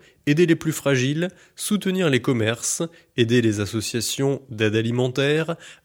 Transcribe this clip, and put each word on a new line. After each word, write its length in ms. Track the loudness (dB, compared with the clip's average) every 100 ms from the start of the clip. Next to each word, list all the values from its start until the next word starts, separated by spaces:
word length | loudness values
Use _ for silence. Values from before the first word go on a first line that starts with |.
| -14 _ 0
aider 200 | 2 4
les 120 | 2
plus 160 | 0
fragiles, 560 | -4 0 2 2 -2 -4 -8 -20 -10
soutenir 540 | -2 -2 0 0 2
les 120 | 2
commerces, 600 | 2 0 0 -2 -4 -4 -6 -10 _ 0
aider 260 | 2 4
les 200 | 4 2
associations 800 | -2 -4 -4 -4 -4 -2 -2 -2 -6
d'aide 260 | -2 0 2
alimentaire, 800 | 0 0 0 0 0 0 -2 -8 -12 -12